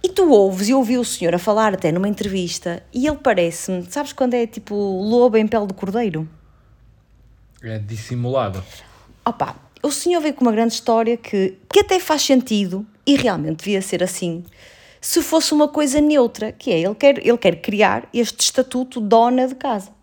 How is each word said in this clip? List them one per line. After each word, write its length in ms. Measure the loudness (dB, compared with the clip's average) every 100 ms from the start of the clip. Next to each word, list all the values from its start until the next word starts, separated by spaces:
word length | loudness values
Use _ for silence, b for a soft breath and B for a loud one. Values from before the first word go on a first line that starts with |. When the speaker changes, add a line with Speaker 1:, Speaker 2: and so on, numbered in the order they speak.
Speaker 1:
E 60 | -2
tu 200 | 2 6
ouves 380 | 6 6 2 0
e 60 |
ouvi 240 | 2 2 0
o 80 | -2
senhor 280 | -2 0 0
a 40 |
falar 340 | 0 2 2
até 180 | 0 -2
numa 160 | 0 -2
entrevista, 760 | -4 -4 -4 -4 -6 -8 -10 -10
e 140 | -4 -2
ele 100 | 0
parece-me, 680 | 0 2 0 -2 -6 -6 -6
sabes 240 | -8 -8
quando 200 | -2 -2
é 120 | 0 -2
tipo 300 | -6 -8 -4
lobo 640 | -4 -2 0 4 4 4
em 100 | 2
pele 200 | 0 -2
de 60 |
cordeiro? 540 | -6 -4 -2 -2 -4 -8 -14 _ _ _ _ _ _ _ _ _ _ _ _
Speaker 2:
É 160 | -10 -10
dissimulado. 840 | -8 -10 -8 -6 -2 -2 -2 -6 -12 B B B B _ -6
Speaker 1:
Opa, 300 | -4 -8 -8 _ _
o 80 | -6
senhor 300 | -4 0 0
veio 120 | -2
com 120 | 0 0
uma 60 |
grande 220 | 2 0
história 440 | -2 0 0 0 -4
que, 400 | -4 -2 -2 -4 _
que 100 | 2
até 200 | 2 -2
faz 220 | -2 -2
sentido, 640 | 2 0 2 -2 -2 -6 -10 _ 0
e 100 | 2
realmente 420 | 2 -2 -4 -6
devia 240 | -4 -4
ser 220 | -2 -4
assim, 400 | -4 -4 -6 -8 -12 b b b b b
se 220 | -2 -2
fosse 320 | 2 0 2
uma 140 | 2 2
coisa 320 | 2 0 2
neutra, 520 | 4 4 2 -2 -10
que 200 | -8 -2
é, 80 | 0
ele 160 | 0 4
quer, 220 | 4 4 2
ele 120 | 2
quer 240 | 2 0
criar 460 | -4 2 2 2 -4
este 260 | -2 -2 -2
estatuto 640 | -2 0 -2 -4 -6 -6
dona 460 | 4 4 6 2 0
de 80 | -4
casa 340 | -4 -4 -6 _